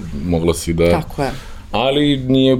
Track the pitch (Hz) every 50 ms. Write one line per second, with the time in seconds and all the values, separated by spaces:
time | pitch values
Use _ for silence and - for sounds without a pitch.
0 | - 80 78 71 73 90 85 82 82 87 82 - - 87 85 85 85 85 87 85
1 | 156 - - - 139 127 123 - - - - - - - - 107 123 135 139 147
2 | 147 147 143 135 127 127 131 131 131 131 131 127